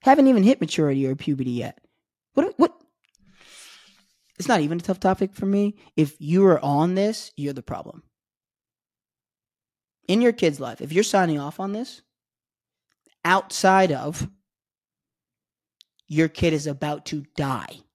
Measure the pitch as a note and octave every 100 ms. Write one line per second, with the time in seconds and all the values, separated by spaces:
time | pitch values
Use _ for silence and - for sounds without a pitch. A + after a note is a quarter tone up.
0 | - C#4+ C4+ A#3+ G3 C4 - - D3+ C3+
1 | C3 C#3 - C#3 B2+ A#2+ A#2+ - _ _
2 | _ _ _ - E4+ - - - _ _
3 | _ _ _ _ - - - - _ _
4 | _ _ _ _ F3 A3 D3 E3+ E3+ F#3
5 | F#3+ F#3+ F#3+ - G3 G3 G#3 G#3 _ -
6 | D3+ - D3 F3 G3 E3 C#3+ C#3+ E3+ F#3
7 | G#3 A3+ - - C#3+ C3+ - C3+ - -
8 | _ _ _ _ _ _ _ _ _ _
9 | _ _ _ _ _ _ _ _ _ _
10 | - G3+ A#3+ A#3 E3+ C#3+ B2+ A2+ C#3+ E3
11 | G#3+ G3 F3 D3 C#3+ - G3 G#3 B3+ -
12 | _ _ _ _ _ _ _ _ _ _
13 | _ _ E3+ F#3 - - F#3+ F#3+ F#3+ C3+
14 | C3+ E3+ - _ _ _ _ _ _ _
15 | _ _ _ _ _ _ _ _ _ _
16 | _ D#3 D#3+ - E3+ D#3 D3 C#3 D3 D3
17 | - D3+ C#3 - C#3 B2 - - _